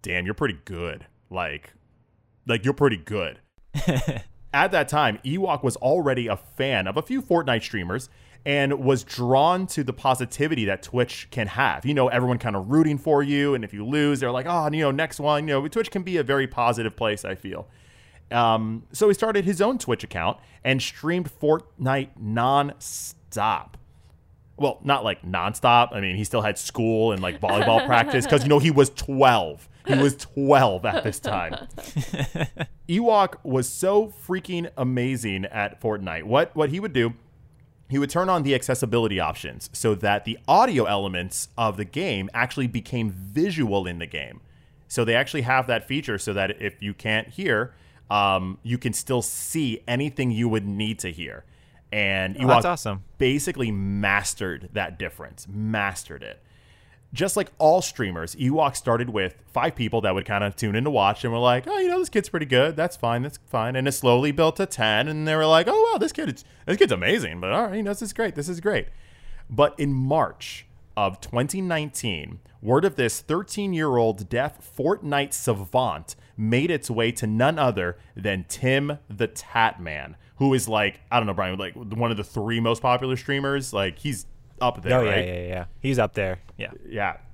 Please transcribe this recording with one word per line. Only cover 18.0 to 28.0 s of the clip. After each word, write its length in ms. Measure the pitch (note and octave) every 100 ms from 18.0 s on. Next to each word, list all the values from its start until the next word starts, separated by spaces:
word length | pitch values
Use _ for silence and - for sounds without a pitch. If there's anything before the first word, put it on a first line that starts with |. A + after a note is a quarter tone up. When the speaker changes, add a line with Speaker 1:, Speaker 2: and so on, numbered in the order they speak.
| - - -
Speaker 1:
Um, 520 | A#2+ A#2 A2+ A2 A2+ -
so 160 | - G#3
he 60 |
started 320 | G3 A3 G#3 F#3
his 160 | F3
own 160 | G#3 C4
Twitch 260 | - A2+
account 340 | - F2+ E2+ - - -
and 180 | B2+ C3+
streamed 480 | - - D#3 F3 D#3+ -
Fortnite 680 | D3+ D#3 - - C3 C3+ C3+ -
nonstop. 1500 | G#2+ A2+ B2 C#3 C#3+ - - - - - - G#2+ G#2+ F2 - - - - - - _ - _ -
Well, 220 | C#3 -
not, 200 | C#3+ C#3
like, 200 | A2 F#2
nonstop. 680 | E2+ F2+ F#2 - B2+ A#2+ A#2+ A2+
I 60 |
mean, 140 | F#2+ F#2+
he 80 | G#2
still 160 | -
had 160 | G#2+ G2
school 520 | - - A2+ A2 A2+
and, 80 | G2
like, 180 | F2+ -
volleyball 440 | - G2+ A2+ A2+ -
Speaker 3:
<laughs> 20 |
Speaker 1:
practice 400 | A#2+